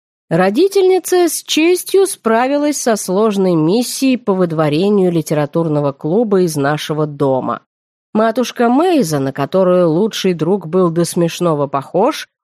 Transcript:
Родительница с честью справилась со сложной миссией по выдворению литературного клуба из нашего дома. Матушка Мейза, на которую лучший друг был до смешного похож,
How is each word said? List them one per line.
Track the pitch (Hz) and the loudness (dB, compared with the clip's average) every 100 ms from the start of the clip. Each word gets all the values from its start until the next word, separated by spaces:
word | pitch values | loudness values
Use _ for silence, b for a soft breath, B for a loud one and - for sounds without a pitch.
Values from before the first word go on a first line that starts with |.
| _ _ - | _ _ -4
Родительница | 165 190 214 392 392 370 370 - 359 339 | 0 0 2 2 2 2 2 0 0 0
с | - | -2
честью | - 302 330 359 - 381 381 | -6 0 2 0 0 0 0
справилась | - 226 226 262 285 294 277 | -2 -2 0 0 0 -2 -2
со | - | -2
сложной | 214 - 185 220 196 190 165 | -2 -2 0 0 2 2 2
миссией | 156 220 240 - 269 247 | 2 0 -2 -2 0 0
по | 214 | 0
выдворению | 185 175 160 156 147 196 208 180 | 0 0 0 0 0 2 2 2
литературного | 170 151 151 143 165 165 147 143 | 0 -2 -2 -2 -2 -2 -2 -2
клуба | 135 151 190 233 196 | -4 -4 -2 0 2
из | 180 | 0
нашего | 151 139 151 - 151 156 | 0 -2 -2 -4 -4 -4
дома. | 143 139 131 120 117 _ _ _ _ _ | -2 0 0 -2 -6 _ _ _ _ _
Матушка | 214 226 220 233 - 240 | -2 0 0 -4 0 0
Мейза, | 254 370 320 170 147 | 2 2 2 0 -2
на | 135 | -2
которую | 135 139 185 180 180 170 | -4 -2 0 2 4 2
лучший | 156 220 - 190 | 2 0 -2 -2
друг | 170 156 202 160 | -2 -2 -2 -2
был | 185 180 | 0 0
до | 160 | 0
смешного | 170 180 170 - 175 147 139 | -2 0 -2 0 -2 0 -2
похож, | 139 - 170 240 - - _ | -4 -4 0 0 -2 -10 _